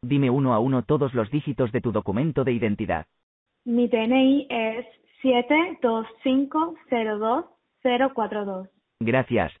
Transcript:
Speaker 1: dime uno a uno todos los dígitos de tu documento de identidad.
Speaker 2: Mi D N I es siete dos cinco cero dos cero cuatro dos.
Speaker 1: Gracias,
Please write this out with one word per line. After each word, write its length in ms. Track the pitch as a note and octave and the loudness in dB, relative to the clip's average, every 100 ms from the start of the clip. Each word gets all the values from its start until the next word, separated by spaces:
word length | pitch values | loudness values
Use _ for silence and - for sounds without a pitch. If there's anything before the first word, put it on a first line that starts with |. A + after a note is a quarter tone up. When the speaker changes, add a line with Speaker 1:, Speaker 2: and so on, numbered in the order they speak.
Speaker 1:
dime 260 | B2 C#3+ C3 | -2 0 2
uno 240 | C3 C3 | 2 2
a 60 | A2 | 2
uno 240 | C3 C3 | 2 0
todos 320 | - D3 C3+ B2 | 0 0 0 -2
los 160 | G#2+ | -2
dígitos 400 | D3 D3+ C3+ A#2+ | -2 -4 -2 -2
de 100 | A#2 | -2
tu 100 | A#2 | -2
documento 520 | G#2 G2+ G2+ D#3+ C#3+ | -2 -2 -2 0 0
de 80 | C3 | 0
identidad. 560 | A#2+ G#2+ G2+ F#2+ E2 - _ _ _ _ _ A#3+ | 0 0 -2 -2 -4 -6 _ _ _ _ _ -2
Speaker 2:
Mi 220 | A#3 A#3+ | 0 2
D 160 | A#3 | 2
N 200 | A3 C4 | 2 4
I 240 | C4 C#4+ - | 4 4 0
es 340 | A#3+ A3 A3 - _ _ _ | -4 -4 -6 -12 _ _ _
siete 560 | C4 A#3+ A#3+ D4+ F4 D#4+ | 2 2 2 2 0 -2
dos 240 | A#3+ A3+ A3 - | -2 -2 -4 -4
cinco 540 | C4+ C4 C#4 D#4 E4 D#4+ _ | 0 0 0 -2 -4 -6 _
cero 260 | A#3 A3 G#3 | -2 -2 -2
dos 280 | A3 C#4 F4 _ _ _ | 0 -2 -4 _ _ _
cero 300 | B3+ B3 C4+ | 0 2 0
cuatro 320 | C4 G#3 G#3 G3+ | 0 -4 -4 -6
dos. 240 | F#3 F#3+ _ _ - | -8 -12 _ _ -6
Speaker 1:
Gracias, 520 | A2+ B2+ B2 A#2 D#2+ - | 0 0 0 -2 -2 -6